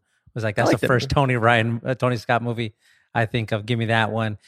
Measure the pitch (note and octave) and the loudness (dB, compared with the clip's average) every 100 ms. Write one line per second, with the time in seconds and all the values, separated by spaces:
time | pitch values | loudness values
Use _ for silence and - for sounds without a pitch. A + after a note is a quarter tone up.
0 | _ _ _ - A2 G#2 C3 D3+ B2+ B2+ | _ _ _ -6 -4 0 2 2 2 2
1 | C3 - C3+ B2 A2+ A#2 A2+ A#2 B2+ B2+ | 2 2 2 2 4 4 2 -2 -4 -2
2 | B2+ B2 - A#2+ A#2+ A#2 A2+ - _ _ | -2 -2 -2 -2 -2 -6 -6 -10 _ _
3 | _ - A2+ B2 G#2+ A2 G#2+ A#2 A2+ A2+ | _ -2 -2 -2 -2 -4 -2 -2 0 0
4 | G#2+ A2 A2 G#2 | 0 -2 -4 -6